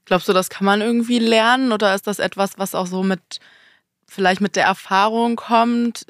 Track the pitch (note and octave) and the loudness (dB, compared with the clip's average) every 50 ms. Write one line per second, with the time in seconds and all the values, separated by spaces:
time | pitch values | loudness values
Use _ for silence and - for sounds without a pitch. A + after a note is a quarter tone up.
0 | _ - F#3+ F3 - - F#3+ F#3 F#3 - - - G3 G3 G3+ G#3 G#3 A#3 A#3 A#3 | _ 0 0 0 2 2 0 0 0 -2 -6 -2 2 2 2 2 2 0 0 0
1 | A3+ A#3 A#3+ A#3+ A3+ A3+ A3+ A3 A3 A#3 B3 C4 C4+ B3 G#3+ G3+ G#3+ G3 F#3+ G3+ | 0 0 0 0 2 2 2 4 4 4 2 2 2 0 0 2 2 0 0 0
2 | - G#3+ G3 - - F#3 - F#3+ G3 F#3+ - - G3 - - E3+ F#3 F3 F#3 F#3 | -2 -6 -4 -2 -4 -4 -2 -2 -4 -4 -2 -6 -8 -6 -4 -6 -6 -4 -4 -2
3 | F#3+ F#3+ F#3+ F3+ _ - - - _ - _ _ _ _ _ _ _ _ _ _ | -2 -2 -2 -4 _ -16 -18 -18 _ -20 _ _ _ _ _ _ _ _ _ _
4 | _ _ - - F#3+ F#3 F#3+ F#3+ G3+ F#3+ - F#3+ - F#3 F#3+ - - - G3 F#3+ | _ _ -6 0 2 2 2 2 -2 -2 0 2 2 2 0 -2 -4 -2 0 0
5 | G3+ A3 A3+ A#3 A#3 A#3+ A#3 A3+ - - A#3 A3+ A#3 A#3+ A#3+ A#3+ A#3 A#3 A3 - | 2 2 0 0 0 -2 -2 -4 -4 0 2 2 2 2 2 0 -2 -2 -4 -8
6 | - | -14